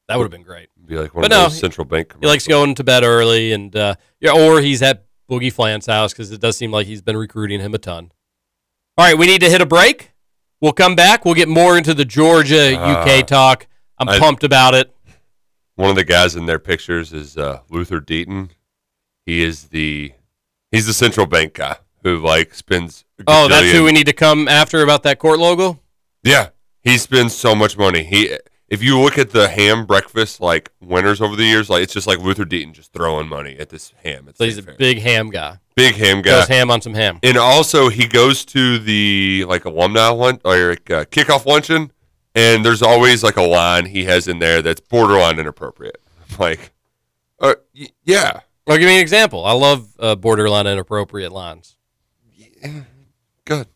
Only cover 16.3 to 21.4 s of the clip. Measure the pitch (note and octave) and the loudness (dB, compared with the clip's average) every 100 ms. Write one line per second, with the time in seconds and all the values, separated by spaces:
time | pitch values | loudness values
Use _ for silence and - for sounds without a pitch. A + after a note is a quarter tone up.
16.3 | E2+ E2 D#2+ - E2 - E2+ D#2+ D#2 D2 | -2 -6 -6 -4 -8 -6 -8 -8 -16 -14
17.3 | D2+ C#2+ C2 _ E2+ F2 E2+ D2 E2 E2+ | -10 -8 -10 _ -12 -8 -10 -8 -8 -8
18.3 | G2 F#2+ _ _ _ _ _ _ _ - | -12 -14 _ _ _ _ _ _ _ -8
19.3 | E2+ E2 D#2 D2 D#2+ D#2 D2 C#2+ _ _ | -4 -4 -6 _ -8 -8 -8 -14 _ _
20.3 | _ _ _ - A2+ A2 G#2+ A#2+ A2 E2+ | _ _ _ -6 -6 -4 -2 -2 0 0
21.3 | E2+ | 0